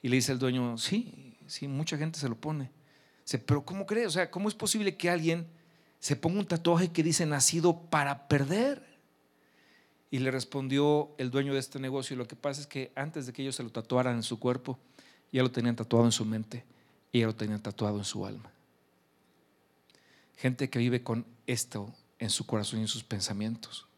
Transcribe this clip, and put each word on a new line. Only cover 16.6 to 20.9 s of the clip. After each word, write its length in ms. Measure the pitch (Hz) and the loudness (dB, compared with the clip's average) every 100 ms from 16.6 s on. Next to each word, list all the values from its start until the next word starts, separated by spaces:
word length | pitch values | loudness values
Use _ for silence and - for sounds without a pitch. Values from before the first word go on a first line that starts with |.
| - _ _ _ _ | -14 _ _ _ _
y 80 | 120 | 2
ya 60 | 113 | 2
lo 80 | |
tenían 280 | 110 107 107 | 0 -4 -4
tatuado 340 | 104 - 104 104 | -6 -2 -2 0
en 80 | |
su 220 | 98 104 95 | -4 -6 -8
alma". 260 | 104 113 _ _ _ _ _ _ _ _ _ _ _ _ _ _ _ _ _ _ - | -10 -16 _ _ _ _ _ _ _ _ _ _ _ _ _ _ _ _ _ _ -2
Gente 320 | 127 127 131 | -2 0 -2
que 100 | 123 | 2
vive 240 | 120 | 2